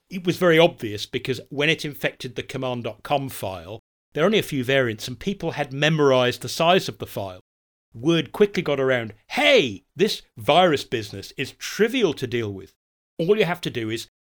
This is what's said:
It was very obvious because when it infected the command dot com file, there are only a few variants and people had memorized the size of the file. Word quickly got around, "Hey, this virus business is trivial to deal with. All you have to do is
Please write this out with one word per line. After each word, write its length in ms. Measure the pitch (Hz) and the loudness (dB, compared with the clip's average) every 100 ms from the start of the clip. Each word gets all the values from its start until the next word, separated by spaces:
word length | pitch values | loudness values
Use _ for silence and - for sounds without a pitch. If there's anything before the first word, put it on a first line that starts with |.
| _ | _
It 160 | 185 180 | -6 -4
was 100 | 165 | 2
very 220 | 180 160 | 4 6
obvious 480 | 170 170 110 101 - | 6 4 -6 -8 -8
because 340 | 131 - 120 - | -8 -6 -8 -8
when 220 | 139 147 | -2 0
it 160 | 156 151 | 0 -4
infected 480 | 135 147 - 131 | -6 -6 -6 -10
the 80 | 120 | -10
command 420 | - 127 131 123 | -10 -8 -6 -6
dot 180 | 113 - | -8 -12
com 280 | - 147 135 | -2 -2 -2
file, 500 | - 101 92 82 110 - _ _ | -8 -8 -10 -12 -16 -18 _ _
there 120 | 143 | 0
are 20 | 180 | 2
only 120 | 220 | 2
a 40 | |
few 200 | - 143 | 0 -2
variants 460 | 120 135 120 107 - | 0 2 2 -2 -8
and 100 | 127 | -8
people 340 | 190 196 165 | -6 -4 -6
had 200 | 147 135 | -6 -6
memorized 720 | 135 147 160 143 127 123 120 | -2 0 4 4 6 2 0
the 80 | 120 | -6
size 360 | - 165 185 - | 0 2 4 2
of 120 | 107 | -8
the 80 | - | -10
file. 340 | 120 98 92 _ _ _ _ _ | -10 -10 -12 _ _ _ _ _
Word 380 | 113 139 165 - | -6 0 0 0
quickly 300 | - 208 196 | 2 2 2
got 180 | 151 143 | -2 0
around, 340 | 131 127 110 - _ | 2 2 -2 -10 _
"Hey, 560 | - 294 262 135 95 - 139 | 0 4 6 4 -2 -12 0
this 260 | 208 - - - | 0 0 -10 -6
virus 480 | 107 156 185 139 | 4 6 6 4
business 480 | - 120 104 98 - - | -2 -6 -6 -12 -14 -10
is 140 | 131 | -10
trivial 600 | - - - 226 262 185 | -8 -12 0 0 2 0
to 120 | 139 117 | 0 -4
deal 260 | 117 107 | -4 -4
with. 200 | 95 92 _ _ _ _ - | -8 -14 _ _ _ _ -6
All 200 | 170 214 | 0 2
you 60 | 170 | 2
have 140 | 175 | -2
to 80 | 156 | -6
do 180 | 120 110 | -6 -6
is 200 | 117 - _ | -6 -10 _